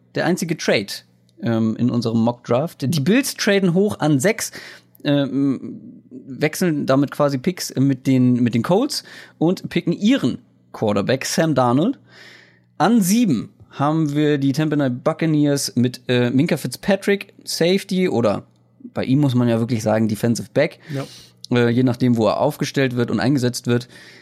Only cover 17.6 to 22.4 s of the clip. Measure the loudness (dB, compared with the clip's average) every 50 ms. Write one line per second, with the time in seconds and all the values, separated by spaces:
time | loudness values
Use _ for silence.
17.6 | 0 0 0 0 -2 -2 -2 0 0 0 0 0 0 0 0 -2 -6 _ _ _
18.6 | _ _ _ -20 -20 -10 -8 -6 -2 0 2 2 2 2 2 2 2 2 2 0
19.6 | 0 -2 -2 -2 0 0 2 2 2 0 0 0 0 0 -2 -2 -6 -4 -2 0
20.6 | 0 0 -4 -10 -14 -10 -10 -10 -10 -12 -16 -20 -20 -20 _ _ -6 -2 0 2
21.6 | 2 2 2 2 2 2 2 2 2 2 2 2 2 2 2 2